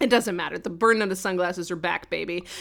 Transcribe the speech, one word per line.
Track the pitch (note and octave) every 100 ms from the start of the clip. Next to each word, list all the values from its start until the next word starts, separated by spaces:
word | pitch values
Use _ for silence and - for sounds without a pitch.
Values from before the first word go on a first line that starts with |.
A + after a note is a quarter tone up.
It | B3+
doesn't | A#3 A#3 F3
matter. | D#3 -
The | -
burn | E3+ A3+ A3+
notice | G3+ F#3
sunglasses | G#3 F#3 F3+ F3+ E3+
are | E3+
back, | E3+ E3+ -
baby. | E3 E3+ F3 F3+ -